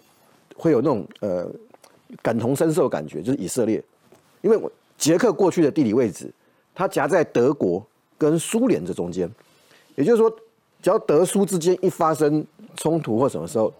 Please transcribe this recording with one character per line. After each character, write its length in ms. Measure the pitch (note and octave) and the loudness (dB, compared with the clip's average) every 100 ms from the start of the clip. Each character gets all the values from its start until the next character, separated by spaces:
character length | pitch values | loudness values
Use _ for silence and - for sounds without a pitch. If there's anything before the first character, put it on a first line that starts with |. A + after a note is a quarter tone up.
| _ _ _ _ _ - | _ _ _ _ _ -4
会 140 | E3 | 2
有 80 | B2+ | 2
那 80 | D3+ | 2
种， 160 | A#2 - - | -2 -4 -8
呃， 300 | G#2 F2+ F2 F#2 - - - _ - - | -4 -4 -6 -12 -20 -20 -20 _ -20 -8
感 160 | - A#2 | -4 -2
同 180 | A2+ C#3 | -2 0
身 160 | E3 | 0
受 100 | D#3 | 2
的 60 | C3 | 0
感 160 | F2+ D2+ | -2 -8
觉， 160 | D2 | -8
就 120 | G2 | -4
是 40 | C#3+ | -4
以 80 | E3+ | -4
色 180 | C3 A2 | -2 0
列。 180 | G2+ - _ _ _ _ _ | -2 -4 _ _ _ _ _
因 80 | G3+ | 0
为 60 | G#3+ | 0
我， 160 | F2 _ _ - | -2 _ _ -4
捷 200 | C#3+ E3+ | 0 2
克 160 | A3+ | 2
过 180 | E3+ F#3+ | 2 0
去 100 | F3+ | 2
的 80 | D3 | 0
地 140 | - | 2
理 100 | G#2+ | 0
位 160 | A2+ A#2 | 2 0
置， 220 | D#2 B1 - _ _ _ | -4 -16 -20 _ _ _
它 140 | - F#3 | -6 -4
夹 200 | D#3+ C#3 | 0 0
在 160 | F3 | 2
德 300 | D3 C3 B2 | 2 2 2
国 320 | D3+ G2 F2 - _ _ - | 2 -2 -2 -6 _ _ -2
跟 220 | D3+ E3 | 0 0
苏 280 | - A3+ B3 | -2 0 0
联 180 | F2+ F2 | 0 -2
这 80 | |
中 180 | F2 F2 | -6 -6
间， 180 | F2 E2+ - _ _ _ _ _ - | -4 -6 -8 _ _ _ _ _ -4
也 80 | D3+ | 2
就 60 | |
是 60 | A#3 | 4
说， 120 | A3 A3 - _ _ _ | 2 0 -20 _ _ _
只 80 | F3 | 0
要 80 | G#3+ | 0
德 260 | - D3 E3+ | 2 2 2
苏 200 | G3 G3 | 2 0
之 120 | F#3 | 0
间 200 | E3 F#3 | 0 0
一 80 | F#3+ | 0
发 240 | - D#3+ | 0 0
生 320 | D3+ D3 D3+ D3+ _ - - | 2 0 0 -4 _ -20 -6
冲 240 | D#3+ D#3+ | -2 -2
突 180 | D3 A2 | -2 0
或 80 | C3+ | 0
什 140 | D#2+ | -2
么 60 | E2+ | -6
时 100 | A#2 | -2
候， 160 | A2 | -2